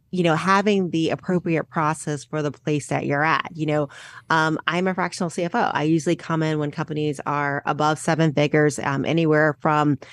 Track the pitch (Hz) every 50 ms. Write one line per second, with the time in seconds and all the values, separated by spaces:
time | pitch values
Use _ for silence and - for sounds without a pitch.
0 | _ _ - 180 170 170 156 156 165 185 196 196 190 214 208 196 185 165 156 165
1 | 165 - - - - - 185 175 - 170 165 156 - - - 170 156 151 160 -
2 | - 156 147 139 - - - 151 151 147 143 - _ 160 151 147 - - 143 139
3 | - 139 143 139 151 160 151 - - - 175 156 156 151 151 151 147 139 - -
4 | - - - - - _ 160 160 156 160 156 - - - 160 175 185 190 180 190
5 | 175 175 - - 185 165 - - 175 170 - 185 - - - 139 147 156 165 165
6 | 139 175 165 - - - 165 160 156 156 156 151 147 147 - - 156 - 156 151
7 | 151 151 143 - - - 143 147 143 143 139 143 - - 147 143 151 151 156 -
8 | - - 160 147 165 160 135 147 147 147 - 151 151 151 147 - - - 139 139
9 | - - 151 165 165 156 151 151 156 156 143 - - 160 151 151 147 147 143 -
10 | - -